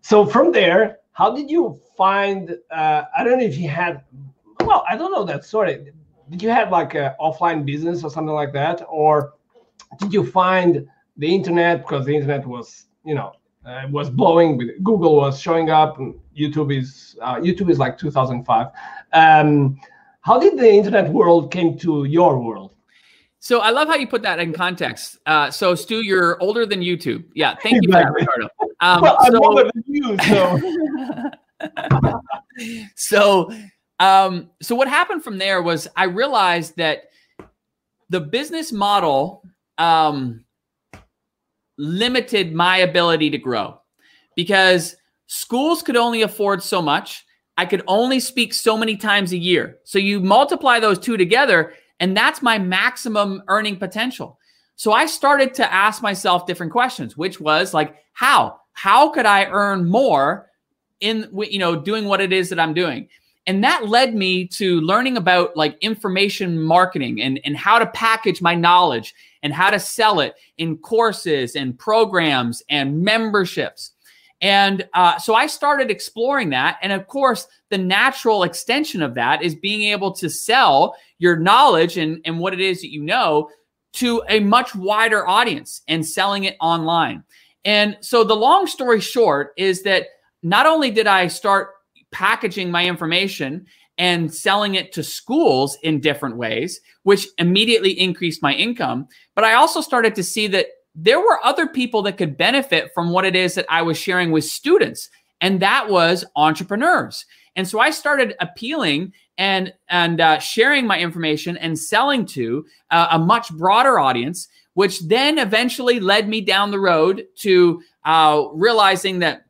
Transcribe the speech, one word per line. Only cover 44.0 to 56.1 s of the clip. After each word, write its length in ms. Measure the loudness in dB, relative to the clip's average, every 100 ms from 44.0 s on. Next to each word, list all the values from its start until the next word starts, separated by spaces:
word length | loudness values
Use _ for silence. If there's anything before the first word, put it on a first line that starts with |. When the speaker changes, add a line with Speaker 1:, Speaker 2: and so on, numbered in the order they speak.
| _ _ _
Speaker 2:
because 600 | -6 0 4 4 4 0 -14 _ _ _
schools 560 | -12 -4 -2 0 -2
could 120 | 0
only 280 | 0 0 0
afford 400 | -2 0 -2 -2
so 180 | -2 -2
much. 440 | 0 -2 -4 -18 _ _ _ -6
I 80 |
could 180 | -2 -4 0
only 320 | 0 0 -2
speak 340 | -2 -4 -4
so 220 | -2 0
many 220 | 0 -2 -4
times 340 | 0 0 0
a 60 | -4
year. 400 | 0 0 0 -12
So 160 | -4 -2
you 200 | 0 0
multiply 600 | 4 4 4 0 2 2
those 200 | 2 0
two 180 | -2 0
together, 560 | 2 2 4 2 0 -10 _ _
and 160 | -2
that's 260 | 2 0 0
my 180 | -2 0
maximum 800 | 0 0 -2 -4 -4 -2 -2 -6 -2
earning 300 | -2 -2 -8
potential. 600 | -8 -6 -6 -8 -16 _ _ _ _
So 160 | -6 0
I 160 | 2 2
started 480 | 0 2 2 2
to 180 | 0 0
ask 300 | 2 0 0
myself 420 | -6